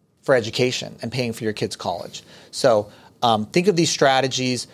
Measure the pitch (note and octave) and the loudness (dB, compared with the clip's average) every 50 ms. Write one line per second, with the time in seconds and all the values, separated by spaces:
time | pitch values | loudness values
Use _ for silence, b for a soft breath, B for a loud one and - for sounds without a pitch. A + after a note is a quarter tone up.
0 | _ _ _ _ _ - C#3 B2 A2 A2+ A2 - B2+ B2+ B2 - - - - - | _ _ _ _ _ 2 2 2 2 -2 -2 0 0 0 0 -4 -8 -10 -12 -10
1 | - A#2 A2+ C3+ B2 A#2 A2+ - A#2 A2 G#2 - - G2+ - - - G2 F2+ E2+ | -10 -8 -6 -4 -4 -4 -6 -4 -4 -6 -4 -4 -6 -6 -6 -6 -6 -6 -6 -6
2 | - - - - - B B B B B B - - C3+ A2+ G#2 G#2 B B B | -8 -12 -14 -18 -20 B B B B B B 0 4 4 4 4 2 B B B
3 | B B B _ - A#2+ A2+ G#2+ G#2+ G#2+ - F3 F3+ G3+ F#3+ E3 E3+ D3 - - | B B B _ 2 2 2 2 0 0 0 2 2 2 2 2 2 0 2 2
4 | D#3 C#3 C3+ C3 C3 C3+ B2 B2+ C3 B2+ B2+ A#2 - B | 4 4 4 4 2 0 -2 -2 -2 -2 -2 -4 -6 B